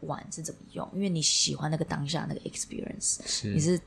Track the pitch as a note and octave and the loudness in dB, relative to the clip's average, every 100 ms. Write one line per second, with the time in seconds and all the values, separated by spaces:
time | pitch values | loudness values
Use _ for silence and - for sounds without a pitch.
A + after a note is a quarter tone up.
0 | D#3 C#3 - - D#3 - - - - F#3 | -6 -6 -6 -8 -8 -10 -10 -8 -6 0
1 | F#3+ E3 - - - C#3 D3+ D#3 E3 D3 | 2 4 4 4 4 2 0 0 0 0
2 | C#3+ D#3+ - - - - - - - - | 0 -2 -2 -4 -6 -6 -6 -6 -6 -2
3 | - - - - G#2+ G2+ D#3+ F3 | -2 -2 -2 -2 2 2 4 2